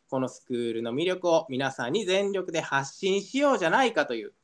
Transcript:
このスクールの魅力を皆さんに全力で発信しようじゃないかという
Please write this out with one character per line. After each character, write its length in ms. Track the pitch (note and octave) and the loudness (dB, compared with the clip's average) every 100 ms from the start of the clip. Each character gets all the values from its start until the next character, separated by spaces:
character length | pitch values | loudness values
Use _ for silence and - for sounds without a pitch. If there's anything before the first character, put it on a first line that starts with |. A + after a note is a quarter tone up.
| _ | _
こ 100 | C3 | -4
の 120 | B2+ | -4
ス 160 | - - | -6 -6
ク 80 | |
ー 180 | A#2+ A#2 | -4 -2
ル 100 | A2+ | -2
の 120 | A#2 | -4
魅 100 | B2 | -2
力 240 | F3 F#3 F3+ | -2 0 2
を 180 | E3 D3+ | 2 2
皆 220 | C3 C3+ | -2 -4
さ 160 | - A#2+ | -4 -2
ん 40 | |
に 140 | F#3 F#3 | -2 0
全 260 | F#3+ G3+ | 0 0
力 200 | G3 F#3 | -2 -4
で 100 | D#3+ | -4
発 340 | D3+ C#3 C#3 - | -2 -2 -2 -4
信 240 | G3 G3 | -2 0
し 160 | F#3+ C4 | -2 0
よ 160 | C#4+ | 2
う 60 | B3 | 4
じ 80 | E3 | 4
ゃ 40 | |
な 140 | G#3 | 4
い 80 | B3+ | 2
か 140 | D#3 C#3+ | 2 0
と 80 | |
い 100 | A#2 | -2
う 80 | G#2 - | -8 -14